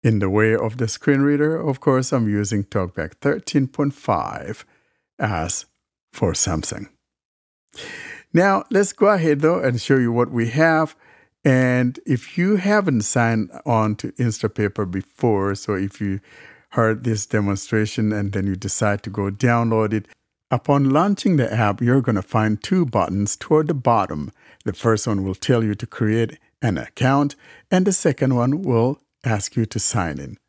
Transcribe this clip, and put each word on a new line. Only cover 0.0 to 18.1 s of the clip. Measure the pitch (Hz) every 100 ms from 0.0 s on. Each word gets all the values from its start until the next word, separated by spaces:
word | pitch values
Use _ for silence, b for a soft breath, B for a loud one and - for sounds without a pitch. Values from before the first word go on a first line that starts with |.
In | 120 110
the | 98
way | 104 110 110
of | 110 120
the | 113
screen | - - 139
reader, | 143 143 151 160
of | 160 131
course, | - 131 131
I'm | 131 110
using | 104 101 104
TalkBack | 101 104 92 - 78 -
thirteen | 139 165 - 147 131
point | - 143
five | 139 - 90 - - 71 - - _ _ _ _ _
as | 107 90 82 - - _ _ _ _
for | - 95
Samsung. | - - 80 - - - _ _ _ _ _ _ _ _ B B B B B B
Now, | 165 196 196 -
let's | 196 196
go | - 202
ahead, | 202 160 143
though, | 156 175
and | 131 123
show | - 135
you | 120
what | 117 120
we | 120 117
have. | 127 165 160 156 - b b b _ 143
And | 127 127 123 123 - -
if | 127 - -
you | 185 208
haven't | 190 208 190 123
signed | 104 127 113 113 107 - -
on | 113 107 104
to | 117
Instapaper | - 120 107 107 - 104 - 98
before, | 92 - - 123 104 98
so | 98 - 98
if | 98 -
you | 101 98 B B B B B
heard | - 113 110
this | 123 104 -
demonstration | 110 101 98 - 110 107 - 107